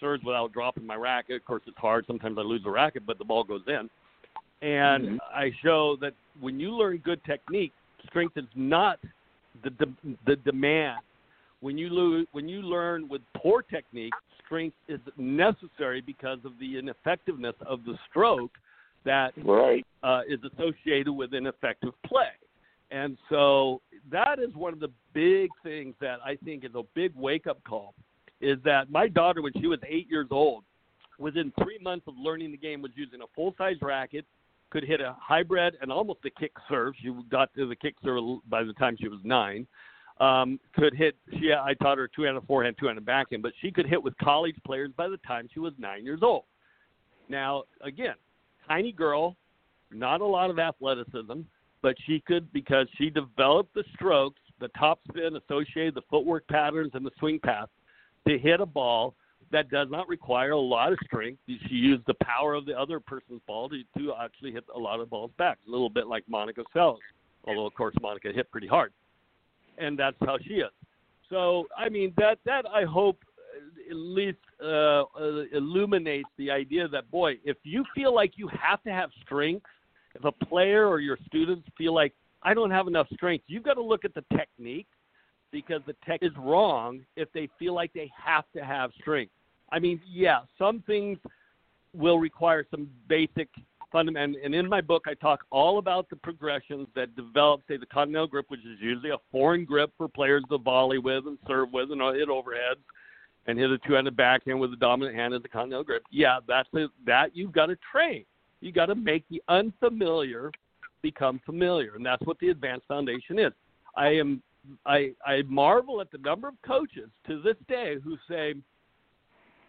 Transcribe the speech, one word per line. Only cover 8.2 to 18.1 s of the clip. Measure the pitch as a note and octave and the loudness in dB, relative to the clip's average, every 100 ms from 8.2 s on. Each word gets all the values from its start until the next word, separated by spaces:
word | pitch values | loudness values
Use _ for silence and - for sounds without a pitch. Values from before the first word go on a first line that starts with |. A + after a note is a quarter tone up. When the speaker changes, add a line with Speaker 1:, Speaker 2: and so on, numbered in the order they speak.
| E3+ D#3 | -2 -4
Speaker 1:
is | B2 | -10
not | B2 C3 E3 G3+ E3+ - _ _ _ _ A2+ | -4 2 4 4 0 -10 _ _ _ _ -12
the, | B2 B2 | -12 -4
the, | C3+ B2+ D#3+ A#2+ - | -4 -4 -12 -4 0
the | C#3 | 0
demand. | C3 C3 C#3+ D#3 D3 A#2 - _ _ _ _ _ | 0 0 2 2 0 -6 -14 _ _ _ _ _
When | C3+ D3 | -8 -6
you | F3 | -4
lo-, | F3 F3 E3 E3 | 2 2 2 -2
when | C#3+ D#3 | -6 -10
you | F#3+ | -8
learn | F#3+ F3 E3+ E3+ D3 | -4 -2 -2 -4 -6
with | C3+ B2 - | -10 -12 -2
poor | E3+ A#3 | 4 4
technique, | - E3 - A#2+ A2+ - _ _ | 2 -10 -10 -12 -10 -10 _ _
strength | - E3 E3 - - | -8 -6 -6 -8 -12
is | D3 C3+ C#3 | -12 -12 -8
necessary | B2+ C#3+ G3 - F3 - C#3 B2+ | -4 2 2 2 -8 -8 -6 -6
because | B2+ C3+ C3 C3 | -8 -12 -10 -10
of | C3 A#2+ | -12 -14
the | C3 C3 | -10 -8
ineffectiveness | C3+ A#2 D#3 F3 - D3 A#2+ - - | -10 -6 -2 -2 -4 -6 -8 -8 -8
of | B2+ | -8
the | A#2 A#2 | -8 -12
stroke | - | -4